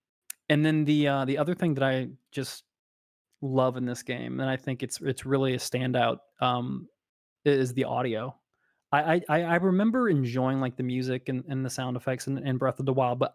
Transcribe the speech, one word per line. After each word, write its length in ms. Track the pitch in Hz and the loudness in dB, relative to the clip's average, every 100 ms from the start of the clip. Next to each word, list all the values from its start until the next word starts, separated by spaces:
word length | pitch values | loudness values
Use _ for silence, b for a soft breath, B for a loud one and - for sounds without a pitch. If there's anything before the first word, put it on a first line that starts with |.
| _ _ - - - | _ _ -20 -12 0
and 160 | 151 156 | 4 4
then 180 | 156 151 | 4 4
the, 220 | 151 143 | 4 4
uh, 180 | 139 135 | 2 0
the 120 | 139 | 0
other 160 | 151 180 | 0 0
thing 200 | 175 135 | 0 2
that 80 | |
I 260 | 135 131 127 139 _ | 2 0 -4 -10 _
just 320 | - 131 - - _ _ _ _ _ _ _ | -8 -8 -10 -18 _ _ _ _ _ _ _
love 360 | 139 131 131 123 | 0 2 2 0
in 80 | 123 | -4
this 180 | 120 | -6
game, 360 | - 123 120 127 | -6 -6 -6 -4
and 100 | 131 | -2
I 80 | 131 | -2
think 260 | - 127 | -4 -6
it's, 160 | 127 - | -6 -6
it's 240 | 139 127 135 | -4 -4 -2
really 280 | 135 135 | 0 2
a 40 | 127 | -2
standout, 600 | - 127 127 127 117 - - _ | -4 -2 0 2 2 0 -10 _
um, 460 | 127 123 127 131 - _ _ _ _ _ 143 | -2 0 -4 -8 -10 _ _ _ _ _ 2
is 280 | 139 131 | 2 2
the 120 | 120 123 | 0 -2
audio. 500 | 123 127 110 127 - _ _ _ _ _ | -2 -2 -4 -6 -12 _ _ _ _ _
I, 240 | 143 156 175 | 0 2 0
I, 60 | 175 | 2
I, 120 | 156 | 0
I 120 | 170 170 | 2 2
remember 540 | 190 185 220 254 233 | 4 4 4 2 2
enjoying, 500 | 147 123 127 131 135 | 2 2 0 0 0
like, 160 | 127 123 | -2 -4
the 80 | |
music 460 | 127 127 127 131 135 | -4 -2 -2 -4 -4
and, 140 | 127 135 | -6 -4
and 160 | 135 | -6
the 60 | 131 | -4
sound 260 | - 127 123 | -4 -4 -4
effects 320 | - 127 - | -4 -4 -4
in, 100 | 135 139 | -4 -2
in 120 | 127 | 0
Breath 220 | 135 127 | 0 0
of 60 | 135 | 0
the 80 | |
Wild, 260 | 131 123 123 | 2 2 0
but 140 | 139 | -2